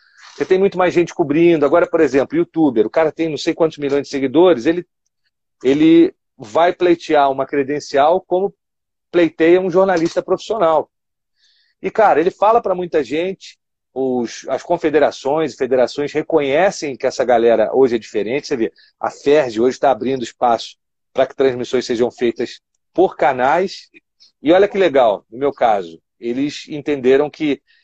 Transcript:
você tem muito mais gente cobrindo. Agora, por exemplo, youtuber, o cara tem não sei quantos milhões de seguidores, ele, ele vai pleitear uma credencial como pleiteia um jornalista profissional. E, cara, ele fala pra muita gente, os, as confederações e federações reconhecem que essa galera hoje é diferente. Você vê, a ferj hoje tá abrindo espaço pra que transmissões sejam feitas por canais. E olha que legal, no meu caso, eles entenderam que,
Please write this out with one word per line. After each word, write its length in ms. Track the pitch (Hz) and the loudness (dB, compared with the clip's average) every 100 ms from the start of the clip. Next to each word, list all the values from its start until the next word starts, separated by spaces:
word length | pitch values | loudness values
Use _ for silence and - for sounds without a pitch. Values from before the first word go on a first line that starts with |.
| _ _ - | _ _ -16
você 100 | - | -6
tem 140 | 143 185 | 0 2
muito 180 | 196 175 | 0 0
mais 160 | 180 | 0
gente 180 | 165 165 | 0 -2
cobrindo. 540 | - 143 156 170 160 | -2 -2 2 4 4
Agora, 220 | 139 170 175 | 2 2 2
por 120 | 165 | 0
exemplo, 380 | 143 135 - 160 | 2 2 0 -2
youtuber, 480 | 170 160 151 110 | -4 0 0 2
o 60 | 107 | 0
cara 200 | 160 156 | 0 -2
tem 160 | - 160 | -2 -6
não 100 | 139 | -4
sei 180 | 170 | -4
quantos 240 | 156 160 147 | -2 -2 -2
milhões 240 | 143 143 | -4 -4
de 60 | 131 | -4
seguidores, 580 | 143 131 147 180 127 135 | -4 0 4 4 2 0
ele, 180 | 175 - _ _ _ _ _ _ _ | -4 -6 _ _ _ _ _ _ _
ele 500 | 127 147 160 165 160 - _ - | 0 2 6 6 4 0 _ -20
vai 360 | 110 135 175 | -6 0 0
pleitear 580 | - 180 170 - 147 139 | 0 0 0 0 2 2
uma 160 | 135 135 | 0 -4
credencial 760 | 143 135 147 - 139 151 185 | -4 -4 -6 -4 0 2 0
como 320 | - 180 196 - _ _ _ _ _ | -2 -4 -4 -8 _ _ _ _ _
pleiteia 480 | 175 165 - 165 180 | 0 0 2 2 4
um 120 | 185 | 2
jornalista 500 | 180 190 175 165 180 | 0 2 0 -2 -4
profissional. 680 | - 185 - 220 165 151 - _ _ _ _ _ _ _ _ _ | -4 -6 -4 -2 0 0 -2 _ _ _ _ _ _ _ _ _
E, 80 | 185 | -6
cara, 300 | - 196 143 | 2 2 4
ele 120 | 180 | 0
fala 300 | - 208 233 | 0 2 2
pra 140 | 202 | 0
muita 280 | 180 180 160 | -6 -4 -4
gente, 560 | 120 151 185 190 - - _ _ _ | -2 -4 -6 -8 -16 -20 _ _ _
os, 500 | 131 131 123 113 - - | -6 -4 -4 -6 -10 -8
as 140 | 131 | -8
confederações 920 | - 170 160 151 127 - 135 156 151 | -4 -2 0 0 0 -2 -4 -4 -4
e 40 | - | -4
federações 540 | 123 131 113 - 143 | -2 0 0 -2 -6
reconhecem 880 | 151 - 156 139 147 196 - 147 120 | -6 -2 -2 0 0 0 -2 -10 -6
que 80 | |
essa 180 | 127 - | -6 -2
galera 460 | 123 117 117 110 107 | 0 2 4 2 2
hoje 200 | 127 131 | 2 2
é 40 | 117 | 0
diferente. 480 | - 107 101 143 - | -4 -6 -4 -6 -6
Você 100 | 131 | -4
vê, 160 | 110 _ _ - | -4 _ _ -8
a 120 | - | -8
ferj 480 | - 139 151 127 107 | -4 2 2 2 0
hoje 180 | 127 - | -2 0
tá 140 | 139 | 0
abrindo 320 | 117 117 131 | 0 -2 -6
espaço 540 | 113 - 120 113 - - _ _ _ | -8 -4 -2 -2 -4 -20 _ _ _
pra 140 | - 135 | -4 -4
que 80 | |
transmissões 500 | - 135 123 117 127 | 0 -2 -2 -4 -4
sejam 240 | 123 117 120 | -2 -2 -2
feitas 500 | - 120 - 117 - _ _ _ | -2 -4 -4 -8 -10 _ _ _
por 240 | - 185 | 0 0
canais. 760 | - 151 127 131 165 190 - - _ _ _ _ _ | 2 -2 0 0 0 -2 -8 -20 _ _ _ _ _
E 100 | 139 | 2
olha 160 | 180 202 | 4 2
que 120 | 196 | 2
legal, 440 | 175 131 117 92 _ | 2 4 2 0 _
no 80 | 120 | -6
meu 160 | 143 | -4
caso, 480 | - 120 101 85 80 _ _ | 0 0 0 -4 -16 _ _
eles 460 | 120 127 143 - - | -8 -4 -6 -8 -14
entenderam 600 | 147 151 139 127 135 147 | -10 -6 -2 2 2 2
que, 320 | - 151 - _ _ | -4 -4 -4 _ _